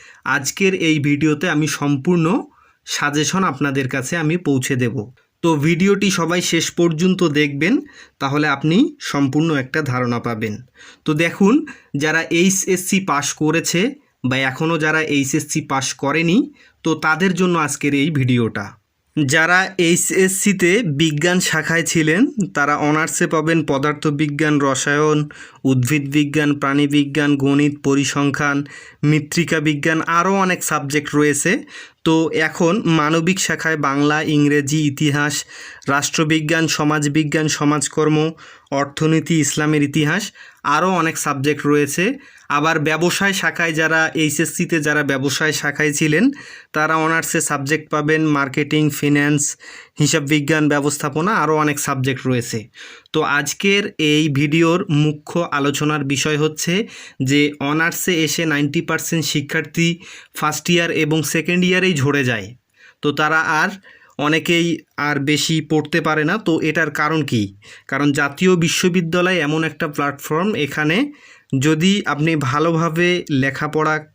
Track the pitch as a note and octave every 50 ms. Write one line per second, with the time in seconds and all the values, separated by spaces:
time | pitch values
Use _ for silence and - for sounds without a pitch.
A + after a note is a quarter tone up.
0 | - - - - - - C3+ C#3+ C3+ - - - G3 F#3+ F#3+ - E3 D#3+ D#3 D3+
1 | C3 D3 D3 C#3+ D#3 D#3 D3+ D3 F#3+ F3+ D#3 D3+ D#3 D3 - - D3 C#3+ D3 C3+
2 | C3 F3 F3+ E3+ D#3+ E3 G#3+ C#4+ D4 - _ _ _ _ _ _ _ - - -
3 | D3+ D3 C#3+ D3+ D3+ - - F#3+ G3 E3+ C3+ C3 D3 C#3+ C3+ C#3+ C3 B2+ - C3+
4 | C3 - F3 E3+ D#3 D3+ E3 F3 - D3 C#3 C3 B2 - C#3+ B2+ B2+ A#2 - G#2
5 | G#2 - - _ _ _ _ _ - E3+ D#3+ C#3+ C#3 E3 F3 D#3 F#3+ G3 G3+ G3
6 | G#3 G3 F#3 F3 E3 D#3+ F3 F3+ F3 - F3 E3 D3+ - - - E3+ E3+ D#3+ D3+
7 | F3+ F#3 F3+ F#3 F3+ D#3+ C#3+ D3+ D3+ C#3+ C#3 C#3 D3+ F#3 B3+ - - - - -
8 | - - _ - C#3 C3+ C#3 D3+ D3 C#3+ C#3 C3+ - D#3 E3 G#3 D4+ E4+ - -
9 | - - - C#3+ C#3 C3 C3+ D3+ D#3+ E3 D#3 C#3 B2+ C3 - D#3+ D3+ C3 B2 B2
10 | B2 A#2+ A#2+ A#2+ A#2 A#2+ A#2 A2 A2+ G#2+ G#2 A2+ B2 - _ - - - - _
11 | _ D#3 D#3 D3+ E3+ E3+ E3+ - G3+ G3 B3+ D#4 E4 - - - - _ - C#3+
12 | D#3 D#3 D#3+ E3 D#3+ - E3+ E3+ F#3 F#3+ F#3+ - - G3+ F#3 F3+ - - G3 F#3+
13 | F#3+ F3 C#3+ C#3+ C#3 - - - D3+ D3+ D#3 E3 D#3+ - - E3+ G3+ C4+ D4 -
14 | _ _ _ _ - B2+ B2+ C3 C3+ C3 B2+ - D#3+ D#3+ E3+ D#3+ D#3 D#3 D#3 D#3+
15 | D#3 - C#3+ C#3+ C3+ C3 - D3+ D3+ - - D#3+ D3 - C#3 C3 C3 - - -
16 | - C#3 C#3+ D#3+ E3+ E3 F3 B3 - - - - - _ _ _ - E3 D#3 D#3
17 | D#3+ D#3 D#3+ D#3 F#3 G3 F3 E3 F#3 F3+ F3 E3 D3+ C#3+ - - - C#3+ C#3+ C#3
18 | C#3 F3 D#3 C3+ B2+ B2 B2+ A#2+ A#2 G#2+ - G#2+ G2+ G#2 - - _ _ _ _
19 | _ _ _ D3+ D3 C3 D3+ E3 D#3+ E3 F3+ F#3 F#3+ F#3 - - F3 E3 F3 E3+
20 | - - - F#3+ F#3+ F#3 F#3+ - - G3+ F#3+ F#3+ F3+ E3+ F#3 A#3+ A#3+ D#3+ C#3 C#3
21 | E3 D#3+ D3 D3 D#3 F3 F3+ F#3 F3+ - - D#3 D3+ - E3 E3 D#3+ - - E3+
22 | D#3+ D#3 D#3+ F#3+ C4 D4 - A3+ F3+ - - D3 C#3+ C#3+ D3 - D3+ D3 D3+ D#3
23 | D#3+ D#3+ - - F3+ D3+ E3 D#3+ D3+ D#3+ E3 E3 C#3+ D3+ C#3+ C3+ C#3 D3 D3 D3
24 | - D#3 D3 C#3+ D#3 D3 C#3+ C#3+ D#3 D3+ D3+ C#3+ C#3+ C#3 C3+ B2+ - D3 C#3+ D3
25 | D3+ D3+ D3+ D3+ D3 D3 - - - - - - - C3+ C3 B2+ B2 B2 D#3 D3+
26 | C#3 C#3 C#3 D3+ D3+ C#3+ C#3+ D#3 D3+ D3 C#3+ C#3+ D3 C#3 C#3+ C#3+ D3 C#3+ C#3+ D3
27 | C#3+ C#3 C#3 D#3 D3 D3 D3 C3+ C3+ C#3+ C#3 C#3+ D3 D3 C#3+ C#3+ - C#3+ C#3 C#3
28 | C3+ - - C#3+ C#3+ C#3+ C3 - D3+ C#3+ C#3+ C#3+ D3 C#3 - - - - - _
29 | - D3 D3+ D3+ D3 D3 - F3 E3 - E3 D#3+ D3 D#3 D3+ C#3+ C#3+ E3 D#3+ D#3+
30 | - - E3 E3+ F3 F#3+ G3 G3 F#3+ F#3 F3+ F3 - - D#3 D3+ C#3 C#3 C#3+ D3+
31 | D3 - - D3 D3+ D3 C#3 C#3 - E3 G#3+ C#4+ - - - - - - _ _
32 | - E3+ D#3+ D#3+ D#3+ D3+ - D3+ D#3+ D#3 D3 - F3+ E3 F#3 A#3 A#3 E3 D#3+ D#3+
33 | D3 D3+ D#3+ E3+ D#3+ F3+ F#3+ F#3+ - - E3 D#3 - D#3+ D#3+ D3+ C#3+ C#3 C3+ C#3+
34 | C#3+ D3 D3+ D3+ D#3+ - D3+ D3 D3 C#3+ D3 D3 C#3 C3 D3+ D#3+ D3+ D3 C#3 -
35 | D#3 D3 C#3 D3 D3 D3 C#3+ - - - - - - - - - - C3+ C#3 C#3+
36 | C#3 - - - D#3+ D#3 D#3+ D#3+ D#3 D3+ E3 D#3+ D#3+ D3+ - - D3+ D3 D3+ D3+
37 | D3 D3 C#3+ D#3 D#3 D3 D3+ D#3+ D#3 D3+ - - D3+ D3 D3+ D3 C#3 - - D#3
38 | D3+ D#3 D#3 D3+ D#3 D#3+ D#3+ - - - - - _ _ D3 C#3 C#3+ C#3 - -
39 | D#3 D#3 D#3+ D#3+ C3+ - E3+ D#3+ C#3+ - - D#3 D3+ D3+ D#3 D3+ C#3+ C#3+ C#3 D#3
40 | D3 D3 E3 G3+ G#3+ - - - - - - _ - - C#3+ D#3 F3 F#3+ F#3+ E3+
41 | D#3+ D#3+ - - - D3+ C#3+ C3+ C3 D3 D3 C#3+ - C#3+ D3 D3 D3 C#3 - -
42 | F3+ A#3 C#4 - - - - - - - C#3+ C#3+ D3 D#3+ E3 D#3+ D3 D#3 D#3 D#3+
43 | F3 F3 - - G3 G3 F#3+ F#3+ - D#3+ D#3 - E3+ E3 D#3 D#3 D#3+ D#3 D#3+ D#3+
44 | D#3+ D#3 - D#3+ D#3 D3+ C#3+ - E3 D#3 - - F3 - E3+ D#3+ D3 D3+ D3 D3+
45 | C#3+ C#3 C#3 C3 C3+ C#3+ B2+ - D#3+ D#3 D3+ - - D3 C#3+ - D3+ D3+ D3 -
46 | E3 D3+ D3+ E3 A#3 C#4 - - - - - - - _ - D3+ D#3 D#3 D#3+ D#3+
47 | D#3 D#3+ E3 E3 D#3+ - - E3 D3+ - D3+ C#3+ C#3 C3+ D#3 D3+ D#3 - - D3+
48 | D3 D3+ D#3 D#3 D#3 D#3 D3 C#3+ C#3 C3+ B2+ D3+ D3 C3 D#3 D3+ D3+ D3 C#3+ -
49 | - C#3+ D3 D3 C#3+ D3 D3+ D3+ D#3 - - - - - - - - - _ -
50 | D3+ C3+ - D#3+ C#3+ C3+ D#3 D3+ C#3+ C#3 D#3+ D#3 D3+ D3 D3 C#3+ C#3 D3 C#3+ -
51 | - D3 C3+ D3+ E3 G3+ A3+ F#3 D3+ D3+ D#3 D3+ D3+ D3+ C#3+ C#3+ - D3+ C#3 C3
52 | B2+ C3+ B2+ C3 - C3 B2+ A#2+ A2+ - - A2+ G#2+ - _ - - - - -
53 | - _ - D#3 D3+ - C#3+ C#3+ C#3+ C#3+ - - - G3 G3 G3+ G#3 G#3+ - -
54 | D#3 D3+ D3+ D3+ D#3+ D#3 C3+ C3+ D3+ D3 D3+ E3 E3 E3 E3+ F3+ - - D3+ D3
55 | D3+ D3+ D3 D3 - - - E3+ E3+ E3+ D3 C#3+ C#3 C#3+ C#3+ - D3+ D3+ D3+ D3+
56 | C#3+ C3+ C#3+ C3 - D#3 D3+ D3 D3+ D#3 D#3 - - E3+ F3 G3 A#3 A#3 - -
57 | - - - - C3+ C3 C#3 D3 D3 D3 D3 - C#3+ C#3+ D3+ D#3+ E3 E3+ E3+ -
58 | - F#3 F3+ D#3+ D#3+ D3 - - E3 D#3+ D3 C#3+ D3 C#3+ D3 E3+ D#3+ - D#3+ D#3
59 | - - E3+ E3 D3+ - - D3+ C3+ - - D#3+ D#3 D#3 - E3 E3+ E3+ E3+ E3+
60 | - - - - - _ - - D#3 D3+ D3 - - - F3 E3+ E3+ E3 - -
61 | D#3 D3 D#3 D#3+ D3+ - - E3 D#3 E3+ F3 F3+ F3+ F3+ F#3 F#3 F3+ F#3 F3 C#3+
62 | C3 C#3+ C#3 C#3+ C3 B2 A#2 G#2+ G2 A2+ B2 - _ _ _ _ - - _ _
63 | - D3 C#3+ D3 D3+ D3+ D#3+ D#3+ D#3+ - D#3+ D#3 E3+ G3 G3 F#3+ - - - _
64 | - - _ - C#3+ D3 D#3 D#3+ D#3 - E3+ E3+ E3+ E3+ D#3+ - - _ _ -
65 | C#3+ D3 D3 C#3 C#3 C#3+ D3+ D3 - - D#3+ D#3 D3+ D3+ D#3+ D#3 D3 D3 - E3+
66 | D#3+ D#3+ D3+ D#3 D3+ D#3+ F#3+ A3 - F3 D#3+ D#3 - D#3 D3+ E3+ D#3+ D3+ D3 -
67 | D3+ D3+ D#3+ D#3 C#3+ - C3 A2+ G2+ G2 G2 - - - - - - - C#3 C3+
68 | C#3+ D3 C3+ D3+ C#3+ C#3 C3+ - F#3 F#3 F#3 E3+ E3 D3+ - - - F#3 E3+ F#3
69 | E3 D#3+ E3 F3+ F3 F#3 F#3 F3 D3 D3 D#3 D#3+ D#3+ D#3 D#3 - E3+ D#3 D3+ -
70 | D3 C#3+ C#3 C3 - - D3+ D#3+ F#3 G#3+ G#3 - D3 C3 - D#3 D3+ D3+ E3 G#3+
71 | C#4+ D4 - - - - - - _ _ - C3+ B2+ D#3 D#3 D3+ E3 F#3+ G3+ G3+
72 | - - D3 C#3+ D3+ E3 D#3+ D3+ C#3 B2 C3 D3+ D#3 E3+ E3 D#3+ E3 E3+ D#3 E3+
73 | F3 F3 F3+ F3 - - D3 C3 C3 C#3 C3+ - D3+ C#3+ D3 D#3 D#3 D#3 D#3 D#3
74 | D3+ -